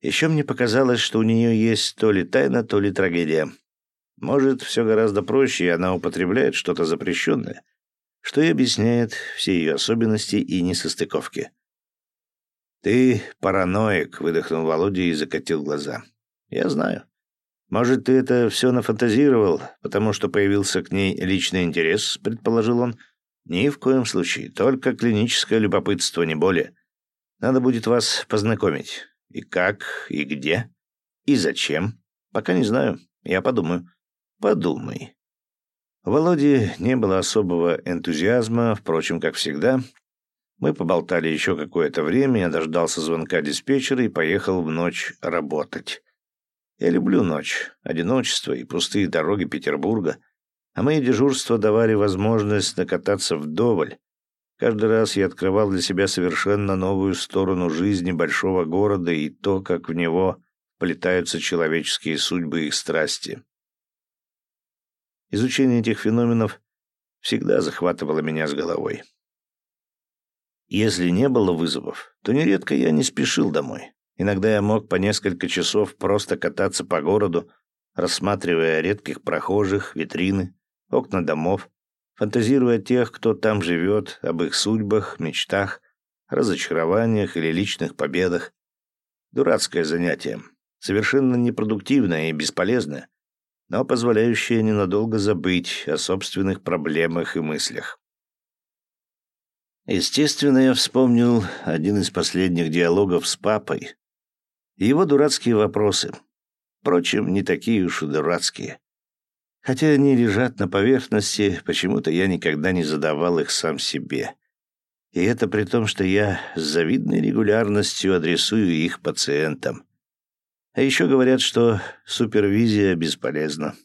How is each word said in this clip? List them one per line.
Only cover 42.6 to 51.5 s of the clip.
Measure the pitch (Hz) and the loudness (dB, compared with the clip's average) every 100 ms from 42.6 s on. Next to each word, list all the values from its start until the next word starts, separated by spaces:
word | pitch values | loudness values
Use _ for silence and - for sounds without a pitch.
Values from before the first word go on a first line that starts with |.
| 80 85 82 - | -2 0 -2 -2
звонка | 80 82 80 87 | -4 -4 -2 -2
диспетчера | 73 69 - 135 131 131 | -2 -6 -2 -2 0 0
и | 117 | 0
поехал | - 80 92 - 92 | 0 0 0 0 -2
в | 80 | -2
ночь | 80 87 82 - - | -2 -2 -4 -10 -8
работать. | - 82 76 76 73 - - - _ _ _ _ _ _ _ _ | -4 -4 -4 -4 -6 -8 -12 -14 _ _ _ _ _ _ _ _
Я | - | 0
люблю | - - 170 | 2 2 2
ночь, | 98 76 76 - - _ | 2 -2 -4 -6 -8 _
одиночество | - - 139 131 - - - | -8 -4 0 -2 0 -4 -4
и | 65 | -6
пустые | 62 78 - - 92 | -6 -6 -4 -2 0
дороги | 82 78 101 | 0 -2 -2
Петербурга, | 87 73 71 73 78 113 82 - _ _ _ _ _ | -4 -4 -4 -4 -2 -2 -2 -6 _ _ _ _ _
а | - | -2
мои | 117 156 | 0 2
дежурства | 127 110 139 131 - | 2 4 2 2 0